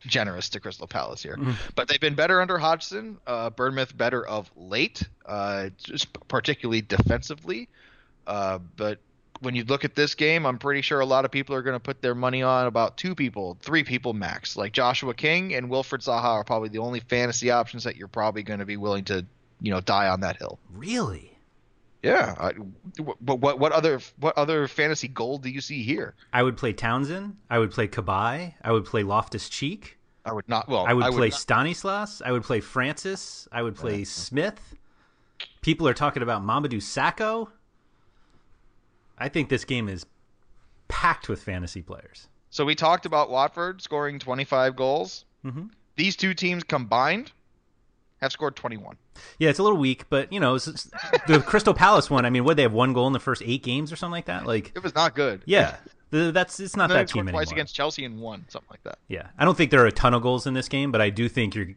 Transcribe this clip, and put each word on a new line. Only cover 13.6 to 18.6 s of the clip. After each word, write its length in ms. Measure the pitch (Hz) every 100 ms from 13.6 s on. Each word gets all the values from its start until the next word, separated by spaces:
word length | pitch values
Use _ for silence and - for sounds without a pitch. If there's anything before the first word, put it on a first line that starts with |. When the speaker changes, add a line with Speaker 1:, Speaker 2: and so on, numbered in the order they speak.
Speaker 1:
three 200 | 135 156
people 300 | 131 123 123
max. 440 | 110 87 - - -
Like, 140 | 101
Joshua 420 | 135 123 123 135
King 400 | 117 151 175 185
and 160 | 135 123
Wilfried 340 | 131 131 135 135
Zaha 180 | 117
are 200 | 120 110
probably 240 | 107 113 110
the 100 | 110
only 220 | 120 123
fantasy 500 | 120 123 123 113 123
options 340 | 120 117 120
that 120 | 117 -
you're 120 | 98
probably 340 | 113 107 107
gonna 240 | 101 104